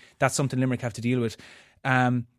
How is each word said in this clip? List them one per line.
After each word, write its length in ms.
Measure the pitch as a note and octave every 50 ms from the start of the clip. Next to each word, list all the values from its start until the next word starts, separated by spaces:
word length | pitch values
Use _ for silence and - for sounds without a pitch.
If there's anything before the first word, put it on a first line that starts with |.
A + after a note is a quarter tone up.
| - - _ -
That's 160 | C#3+ B2+ -
something 240 | - C#3+ B2+ - B2+
Limerick 220 | C3 C3 B2 A#2
have 120 | - A#2+ -
to 80 | -
deal 200 | A2 A#2+ B2+ B2+
with. 160 | A#2 A2 - - - - - - - _ _ _ -
Um, 440 | C3+ B2+ B2+ B2+ B2 B2 B2 A#2+ - _